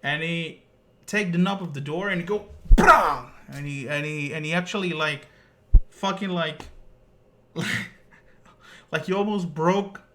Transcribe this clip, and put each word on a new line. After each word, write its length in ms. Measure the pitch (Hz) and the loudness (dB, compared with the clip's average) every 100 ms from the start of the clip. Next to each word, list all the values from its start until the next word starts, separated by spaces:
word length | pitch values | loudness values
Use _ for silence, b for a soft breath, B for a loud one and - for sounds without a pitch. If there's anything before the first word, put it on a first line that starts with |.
and 200 | 143 151 | -4 -6
he 400 | 165 170 165 - _ _ _ _ - | -4 -6 -8 -12 _ _ _ _ -8
take 260 | 208 196 | -4 -2
the 60 | 170 | 0
knob 240 | 185 196 | 0 -2
of 120 | 175 | -8
the 60 | 143 | -10
door, 280 | 139 160 202 | -8 -6 -4
and 120 | 185 | -4
he 60 | 170 | -4
go, 200 | 208 - - - - | -6 -6 -20 6 8
Bang! 540 | 381 311 180 139 - - - | 10 8 6 -2 -8 -20 -18
And 180 | 139 143 | -12 -10
he, 220 | 139 127 | -8 -6
and 160 | 147 | -6
he, 280 | 151 151 143 | -4 -6 -6
and 100 | 156 | -6
he 80 | 151 | -4
actually, 400 | 170 180 214 180 | -4 -2 -4 -4
like, 340 | 156 156 143 - b b b _ - - | -2 -4 -4 -10 b b b _ 4 4
fucking, 380 | - 196 190 196 | -4 -4 -4 -4
like, 400 | 180 160 160 - - - - - _ _ _ _ | -2 -4 -6 -16 -20 -20 -20 -20 _ _ _ _
<laughs> 0 | - 107 104 101 - - - - - - - B B B | -8 -6 -6 -8 -16 -20 -20 -20 -20 -20 -20 B B B
like, 140 | 160 156 | -8 -4
he 60 | |
almost 420 | 190 208 208 175 | -2 -2 -2 -4
broke 480 | 147 160 196 196 - - | -2 0 0 -2 -10 -20